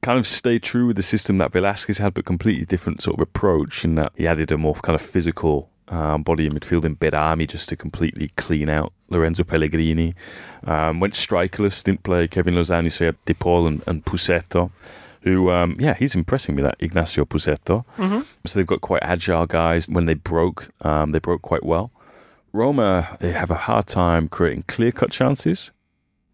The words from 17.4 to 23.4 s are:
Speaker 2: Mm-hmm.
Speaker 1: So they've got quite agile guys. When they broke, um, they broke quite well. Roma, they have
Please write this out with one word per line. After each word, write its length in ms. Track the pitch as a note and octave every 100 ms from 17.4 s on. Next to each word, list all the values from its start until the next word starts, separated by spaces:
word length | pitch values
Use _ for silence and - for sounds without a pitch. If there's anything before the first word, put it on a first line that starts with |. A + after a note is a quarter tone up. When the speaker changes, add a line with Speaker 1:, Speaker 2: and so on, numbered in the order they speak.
| - D2+ - G2+ B2+ -
Speaker 2:
Mm-hmm. 240 | F#3+ G#3 D4 _ -
Speaker 1:
So 120 | G3
they've 80 | F#3
got 140 | -
quite 200 | - -
agile 440 | - F2 F2+ E2 E2
guys. 420 | E2 E2 E2+ -
When 180 | F2 E2
they 80 |
broke, 540 | D#2 - E2 F2 E2 - _
um, 300 | - D2+ D2+
they 60 | D#2
broke 240 | - E2+
quite 220 | - E2
well. 260 | - E2 A#2+ _ - - - _ _
Roma, 640 | G#2+ B2+ C#3+ G#2 F#2 E2+ -
they 120 | F2
have 180 | E2+